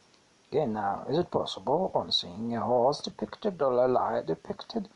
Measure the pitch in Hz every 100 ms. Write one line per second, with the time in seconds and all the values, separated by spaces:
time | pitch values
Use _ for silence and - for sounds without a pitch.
0 | _ _ _ _ _ 143 139 107 98 95
1 | - 147 170 143 76 - 95 156 190 143
2 | - - 87 87 117 226 117 123 123 214
3 | - - 208 - 214 180 135 123 127 123
4 | 202 120 151 165 - - - 226 190